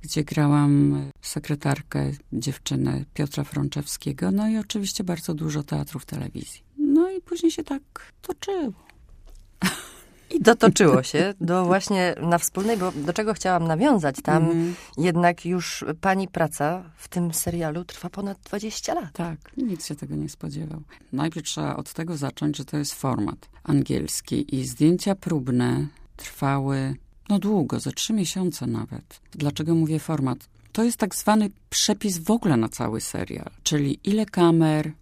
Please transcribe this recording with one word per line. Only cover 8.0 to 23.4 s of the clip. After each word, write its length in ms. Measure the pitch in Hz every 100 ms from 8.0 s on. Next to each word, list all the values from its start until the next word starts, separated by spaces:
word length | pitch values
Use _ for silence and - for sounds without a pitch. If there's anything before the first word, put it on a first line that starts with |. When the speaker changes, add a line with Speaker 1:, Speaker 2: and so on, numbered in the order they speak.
| - _
Speaker 1:
toczyło. 500 | - 370 - 381 277 196 _ - - - - - - _ 185 - - - - - -
Speaker 2:
I 120 | 330
dotoczyło 600 | 220 226 220 185 180 127
się 320 | 131 147 185 196
do 240 | 170 180
właśnie 500 | 180 185 - 196 180 -
Na 160 | 165 170
Wspólnej, 380 | - - 202 226
bo 160 | 185
do 200 | 180 147
czego 220 | 175 214
chciałam 300 | 220 190 180 165
nawiązać? 480 | 160 269 233 151 131
Tam 200 | - 156
Speaker 1:
Mhm. 300 | 160 170 170 175 - -
Speaker 2:
jednak 460 | 170 170 175 175 170
już 380 | 180 170 - - 156
pani 280 | 196 190 190
praca 540 | - 160 - 147 180 175 -
w 120 | -
tym 260 | - 175
serialu 500 | 160 - 170 160 151
trwa 260 | 175 - 175
ponad 280 | - 202 196
dwadzieścia 500 | - 202 196 - -
lat. 180 | 349 175
Speaker 1:
Tak, 260 | - 170 156 - -
nikt 300 | 247 175 -
się 80 |
tego 200 | 147 139 151
nie 120 | 151
spodziewał. 540 | - 160 143 156 156 151 - _
Najpierw 340 | 131 156 160 151
trzeba 300 | - 151 139
od 160 | 143
tego 240 | - 165 160
zacząć, 400 | 139 - 151 147
że 80 |
to 120 | 139 151
jest 160 | 143
format 540 | - 135 120 104 -